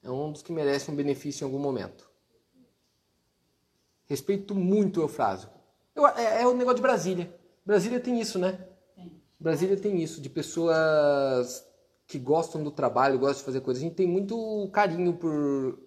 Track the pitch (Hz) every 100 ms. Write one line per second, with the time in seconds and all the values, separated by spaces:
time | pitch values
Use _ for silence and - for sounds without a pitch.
0 | 123 131 151 147 - 165 147 139 139 143
1 | 143 139 147 135 143 135 143 123 95 -
2 | - _ _ _ _ _ _ _ _ _
3 | _ _ _ _ _ _ _ _ _ _
4 | _ 143 - 202 196 202 180 208 196 -
5 | 151 - 113 95 - - _ _ _ -
6 | 285 - 233 220 247 247 247 247 262 233
7 | 165 180 170 - _ _ - 208 190 240
8 | 247 240 214 190 185 190 - - _ _
9 | 175 - _ _ 160 156 185 196 208 190
10 | 160 - 135 - 147 - 165 160 160 156
11 | 147 143 135 127 123 - - _ _ _
12 | _ 139 127 156 165 160 147 143 131 123
13 | 135 135 135 139 - 131 131 127 160 165
14 | 180 180 202 226 220 214 196 208 208 170
15 | 180 170 170 151 143 139 131 -